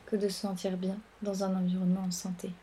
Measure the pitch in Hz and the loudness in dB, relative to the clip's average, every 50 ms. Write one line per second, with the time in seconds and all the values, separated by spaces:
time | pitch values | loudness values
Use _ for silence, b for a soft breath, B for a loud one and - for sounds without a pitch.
0 | - - - 202 202 202 190 - - 196 190 180 - 190 185 180 185 185 196 214 | -6 -2 0 0 2 0 0 0 -2 -4 -4 -2 -2 -2 -2 0 0 -2 -2 -4
1 | - - - - 214 202 196 190 196 190 190 185 185 180 180 185 185 180 180 190 | -8 -14 -12 -6 -4 -2 0 0 2 2 2 2 2 2 2 4 4 4 4 4
2 | 190 185 180 - - 190 180 175 - 190 180 - | 2 -2 -2 -4 -4 -6 -6 -4 -6 -8 -8 -10